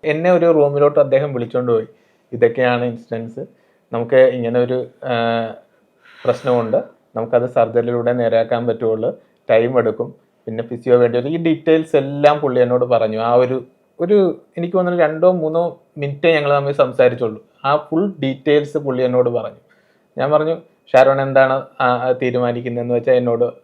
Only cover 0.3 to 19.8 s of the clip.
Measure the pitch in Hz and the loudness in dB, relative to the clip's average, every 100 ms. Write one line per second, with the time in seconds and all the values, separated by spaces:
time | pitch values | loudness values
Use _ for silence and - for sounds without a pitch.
0.3 | 180 170 160 147 143 143 143 139 135 147 | 2 4 4 2 2 2 2 2 2 0
1.3 | 131 117 123 127 113 110 _ _ _ _ | -6 -4 -4 0 -2 -2 _ _ _ _
2.3 | 117 117 117 123 123 123 117 - 113 113 | 0 0 2 0 0 -4 -8 -10 -12 -10
3.3 | 123 - _ _ _ _ 117 117 131 131 | -14 -16 _ _ _ _ -8 0 4 4
4.3 | 123 117 123 123 127 123 _ 131 117 117 | 2 -2 0 0 -2 -6 _ -6 -2 -2
5.3 | 117 113 - _ _ _ _ _ - - | -2 -6 -12 _ _ _ _ _ -8 -4
6.3 | 131 135 123 113 180 - _ _ 113 113 | -2 0 0 0 -2 -4 _ _ -8 -2
7.3 | 123 120 123 113 117 117 120 120 123 113 | -2 0 0 0 0 -2 -2 -2 -2 0
8.3 | 113 113 120 123 110 - 110 113 - _ | 0 0 -4 -4 -4 -2 -2 -4 -6 _
9.3 | _ _ 113 117 131 113 - 120 - _ | _ _ 2 2 0 0 -2 -8 -10 _
10.3 | _ - 110 113 120 131 123 120 120 127 | _ -12 -10 -8 -8 2 4 4 0 -4
11.3 | 165 165 160 - 160 156 151 135 143 147 | -4 -2 -2 2 0 2 -2 -2 2 2
12.3 | 147 147 127 123 123 123 117 110 110 113 | 2 0 0 2 2 2 0 0 -2 0
13.3 | 120 123 131 123 _ _ _ 175 208 185 | 2 2 -2 -8 _ _ _ 0 2 2
14.3 | - _ - 170 185 180 175 156 156 175 | -2 _ -10 -4 -2 -2 0 0 2 2
15.3 | 185 156 165 170 - _ - 143 139 160 | 2 -2 -2 -4 -6 _ -10 -8 -2 0
16.3 | 160 143 143 139 139 131 120 127 120 117 | 2 2 0 -2 0 -2 2 0 2 -6
17.3 | 110 _ _ 139 147 151 160 202 175 135 | -6 _ _ -2 -2 -2 -2 -2 -4 -6
18.3 | 131 - 147 147 156 143 127 123 127 120 | -4 0 0 0 -6 -4 -2 0 2 0
19.3 | 117 110 - _ _ | 0 -6 -14 _ _